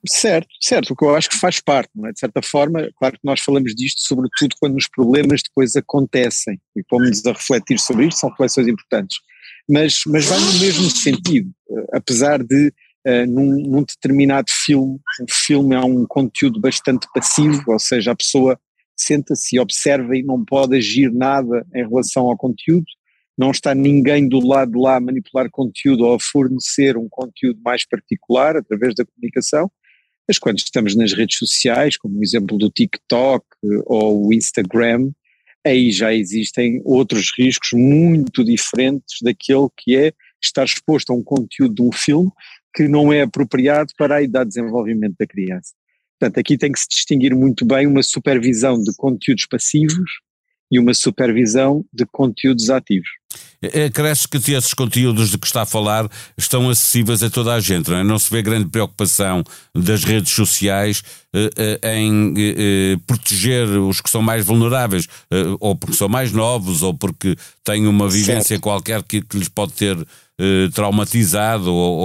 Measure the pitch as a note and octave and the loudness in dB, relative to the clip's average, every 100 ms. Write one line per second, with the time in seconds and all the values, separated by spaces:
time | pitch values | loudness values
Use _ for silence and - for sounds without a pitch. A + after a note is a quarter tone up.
0 | - - A3+ E3 - _ - A#3 B2+ C3 | -6 -2 0 0 -2 _ -2 0 -2 0
1 | D3 D3 - - F3+ - - C#3 A2+ G#2+ | 2 2 0 -2 -2 0 0 0 0 -8
2 | G#2+ G#2+ B2 - - C#3+ D3 E3 D3+ - | -12 -8 -6 -6 -2 0 0 -2 -6 -4
3 | C3 - C#3 C3+ - C#3 B2+ A2 C3 - | -4 -2 -4 -2 0 0 0 -4 -6 -4
4 | - B2+ B2+ - C#3+ - D3 C3+ - - | -4 -2 -2 -2 -2 0 -2 -2 -4 0
5 | A#2+ C#3 D3 C#3+ - - B2+ C#3 - C#3+ | 2 4 2 0 0 -2 0 0 -2 -2
6 | C3+ C3 B2 - - G2 _ G#2+ - B2 | 0 0 0 -2 -6 -10 _ -12 -2 2
7 | B2+ G#2 B2 - - B2 - A#2+ - A2+ | 2 0 -2 -4 -2 -2 0 -2 0 0
8 | D3+ - C3 - C3 - A#2+ A2 _ A2 | 0 0 -4 -2 -2 0 0 -2 _ -4
9 | F#2+ - - _ - - - D3 D#3 - | -4 -10 -14 _ -20 -12 0 2 2 0
10 | D#3 D3+ C#3+ F#3 G3 F3+ F#3+ D#3+ F3+ - | 0 0 0 0 0 2 0 0 0 0
11 | D#3 C3 - C#3 F#2 - - A#2 - C3+ | 0 -2 0 0 0 -10 -12 -10 -6 -6
12 | - A#2+ C#3+ D3 A#2+ C#3 D3 - _ _ | -4 0 2 0 2 2 2 -2 _ _
13 | C3+ B2 B2 B2+ C#3 C#3 C#3+ C3+ C#3+ - | 0 0 2 0 2 0 0 -2 -2 -4
14 | - C#3 C#3 C#3 A#2+ - - C#3+ C3+ C3+ | 0 2 4 2 -2 -2 0 2 0 -4
15 | - - B2 - - D3 C#3 C3 B2+ B2+ | -12 -12 -6 -4 0 2 2 2 2 2
16 | A#2 C#3+ B2+ - C#3 A2 B2+ - - B2+ | 0 0 -2 0 0 2 -2 -2 -2 -2
17 | - B2 - - D3+ D3 C3+ A2 - B2 | -2 -4 0 2 2 2 0 -2 0 0
18 | G#2+ A2+ - C#3 C3 B2 _ _ _ - | 0 -2 0 2 2 0 _ _ _ -8
19 | - D3 - C#3 - B2 B2 - D3 C#3 | -2 -2 -2 -4 -2 -2 0 -2 0 0
20 | A#2+ C3 C3+ B2+ G#2+ C3+ C3+ C3 G#2 B2 | 0 -2 -2 -4 0 0 2 2 2 2
21 | C3+ A#2+ C3 C#3 B2 A#2+ - B2 A2+ B2 | 2 2 0 0 0 -4 -4 -6 -2 -2
22 | A2+ C3+ B2 A#2 C3 A2 - F3 D#3+ - | -2 0 0 0 -4 -2 0 0 0 -12
23 | _ _ _ - C3 - D3 C3+ C#3 C#3+ | _ _ _ -2 0 0 0 2 4 4
24 | C3 D3 C3+ C3 B2 C3+ B2+ A#2 C3 C3 | 4 2 2 2 4 2 2 2 2 2
25 | B2 C3 - C3 B2 - B2 - C#3+ B2 | 0 -4 -4 -4 -4 -4 -6 -2 0 4
26 | A#2+ A#2+ - C#3+ B2+ B2+ - - C#3 A#2 | 4 2 0 0 0 -2 -4 0 2 0
27 | A2+ - B2+ - B2+ A2 A#2+ A#2+ - G#2+ | -6 -10 -12 -4 -4 -2 -4 -4 -4 -8
28 | - G#2+ - B2 D3 D#3+ A2 G#2+ B2 G#2+ | -6 -10 0 2 2 0 -4 -2 -2 -2
29 | A#2+ _ A#2 B2+ - D3+ F#3 - _ _ | -6 _ -6 -4 -2 -2 -2 -6 _ _
30 | _ _ - G3 - G2 - C3 G#2 G#2+ | _ _ -4 -2 -2 -4 -4 -2 0 2
31 | A2 G2 A2 - A2 - A#2+ A#2+ D3 - | 2 0 -2 -2 -4 -2 0 2 0 -2
32 | G#2 G2+ G#2+ A#2 G2 G#2+ G#2 - A#2 - | -6 -4 -2 -2 -2 0 0 0 -2 -4
33 | - A#2+ C3+ B2+ - _ G#2 G#2 - A2 | -4 0 2 0 -4 _ -4 -2 0 0
34 | G#2+ G#2 G#2 A2+ A2+ - F#2+ A2+ A#2 A#2 | 2 2 2 2 0 -4 -2 0 2 2
35 | C3+ C#3+ _ _ _ _ D3 B2+ B2 F#2+ | -2 -6 _ _ _ _ 0 4 4 2
36 | A2 A2 F#2 A2 G#2+ - B2 B2+ C3+ C3 | 0 0 0 -4 -4 -2 0 0 2 2
37 | C3+ A2+ - - B2+ A#2+ - A#2+ C3 D3 | 2 0 -2 0 0 0 -2 2 4 6
38 | E3+ D#3+ C3 - A#2 A#2 - A2+ C3 C#3 | 6 4 2 0 2 0 0 0 0 -2
39 | - - A#2+ - - C3+ C#3 - - C3 | -6 -4 -4 -2 0 2 2 -2 0 2
40 | D#3 - _ _ - - B2+ - - D3 | 2 -2 _ _ -6 -2 -2 -2 0 0
41 | - B2 G#2 C3+ A2 - C3 G#2+ A#2+ - | 0 -4 -2 -2 -2 0 0 2 0 0
42 | - D3 F#3 - - - _ - D3+ D3 | 0 2 0 -2 -16 -20 _ 0 2 4
43 | D3 D3 C#3 - B2+ C3 C3 D3 D3+ - | 4 4 2 -2 -2 2 2 2 0 -2
44 | C#3+ D3 C#3 B2+ A#2+ G#2+ A#2 A#2+ G#2+ A2+ | 0 2 0 0 -2 -4 -4 -2 -2 -2
45 | G#2+ F2 G#2 G2 F#2 F#2 - _ _ _ | -2 -4 -6 -4 -6 -8 -12 _ _ _
46 | _ _ B2 B2+ A2+ D3 D3 C3 - - | _ _ -2 -2 0 0 0 -4 -4 -4
47 | - C#3+ C3 B2+ C3+ A2+ A#2 C3+ C#3+ C#3 | 0 2 2 4 2 2 0 2 4 2
48 | B2+ - - C3 A#2+ A2+ C3 A#2+ G#2 - | 2 -2 0 2 2 2 2 0 -2 -2
49 | C3+ G#2+ - A2+ - B2 - D3+ D3+ E3+ | -2 -2 -2 -2 -2 -4 0 2 2 0
50 | F3+ - _ _ _ _ _ B2+ A#2+ A#2 | -4 -8 _ _ _ _ _ 2 4 2
51 | C3 - B2+ A2+ A#2 B2 C3+ D3 - A#2+ | 0 0 0 2 2 2 2 0 -4 -6
52 | B2 - C3+ G#2+ C3+ B2 A2+ C3 - G2 | -4 0 -2 0 0 0 0 -2 0 -4
53 | - - - - - _ - D3+ D3+ A2 | -4 -14 -20 -20 -20 _ -6 -2 -2 0
54 | D3+ D3 - C#3+ A#2 C#3 A#2 - B2 A#2+ | -2 -2 -2 -2 -2 -2 -2 -2 -2 0
55 | B2+ A2 A2 F#2 - B2 A2 A2 G#2 A2 | 2 2 0 -2 -4 -4 -2 -2 0 0
56 | G#2+ - - - - B2+ B2+ A#2 - B2 | -4 -8 -18 -8 -2 0 2 2 2 2
57 | A2+ A2+ A2 B2 A#2 A#2+ F2+ F2+ D2+ F2+ | 2 0 0 -2 -2 -2 0 -2 0 0
58 | G2 G#2+ - A2+ G#2+ A2 F2+ A#2 G2 - | 0 0 0 -2 0 -2 -2 -2 -4 -2
59 | G2+ - G2 F2+ D#2+ - _ - F2 G#2+ | -2 0 -2 -2 -4 -12 _ -2 0 0
60 | E2+ A2 F2 - G#2 - G2 G2 G#2 G2+ | 0 0 0 -2 0 0 0 0 -2 -4
61 | - - _ F#2+ G#2+ - G#2+ G#2+ A2 A2 | -8 -20 _ -2 -2 -2 -4 -4 -4 -2
62 | A2 G#2+ G#2+ E2+ G#2 F#2 G2+ G2 F#2+ F#2+ | 0 2 0 0 0 0 0 2 2 0
63 | - A#2+ - G2+ A2 B2+ A2+ G2+ G2 F#2+ | -2 -4 -2 -2 0 0 0 0 0 -2
64 | - A2 A2 A2+ G2 A#2 A2+ B2+ A#2+ F#2+ | -2 0 0 0 2 2 2 0 -2 -2
65 | E2 - _ F2+ F2 G2 G#2 F#2+ - - | -4 -12 _ -2 -2 -2 -4 -4 -4 -2
66 | G2+ A#2+ B2+ G#2 A2+ B2 F#2 E2 F#2 D#2+ | -2 -2 -2 -2 0 -2 -4 -2 -2 -2
67 | F#2+ E2 G2 E2+ - _ - G#2+ G#2+ G#2 | -6 -4 -4 -4 -8 _ -4 0 2 2
68 | G2+ G2 G2+ A#2 G#2 G#2 G#2 G2+ D#2+ A2+ | 2 0 0 -2 -2 -2 -2 -4 -4 -8
69 | - G#2+ - G2+ F2 - G2 - G2+ F2+ | -4 -6 -4 -6 -6 -6 -6 -2 -2 -2
70 | D#2 - _ - F#2+ F#2+ F#2+ - G#2 G#2 | -8 -18 _ -4 0 0 0 0 0 0
71 | G#2 A#2 G2+ G2+ G#2+ A2 F2+ F2 F2 E2 | 0 0 0 0 0 0 0 0 0 0